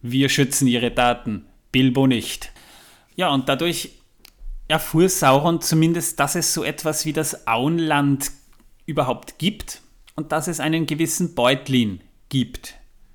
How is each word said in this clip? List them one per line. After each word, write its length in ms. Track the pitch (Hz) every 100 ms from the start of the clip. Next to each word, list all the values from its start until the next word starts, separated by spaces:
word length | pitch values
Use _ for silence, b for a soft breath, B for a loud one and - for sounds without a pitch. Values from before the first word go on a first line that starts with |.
Wir 260 | 120 127 139
schützen 380 | - 139 - 135
Ihre 240 | 120 120
Daten. 540 | 117 123 120 - 104 - _ _
Bilbo 340 | - 131 127 135
nicht.“ 460 | 120 107 - - B B B B B B -
Ja, 140 | 175
und 200 | 139 131
dadurch 440 | 139 170 165 - - _ _ - _ - - -
erfuhr 420 | 156 - 160 185
Sauron 520 | 185 143 135 160 170
zumindest, 580 | - 160 160 170 160 -
dass 160 | 143 180
es 180 | 156
so 100 | -
etwas 420 | 143 147 160 156 156
wie 80 |
das 340 | 151 156 - -
Auenland 840 | 113 135 170 160 147 143 139 - - _ _ _ _ -
überhaupt 520 | 156 131 123 - -
gibt 440 | 170 214 - - _ _ - -
und 160 | -
dass 160 | 156 151
es 120 | 165
einen 260 | 156 160 151
gewissen 500 | 156 160 - 175 -
Beutlin 680 | 123 135 135 127 113 92 - _ _
gibt. 460 | 135 120 - - - - _ -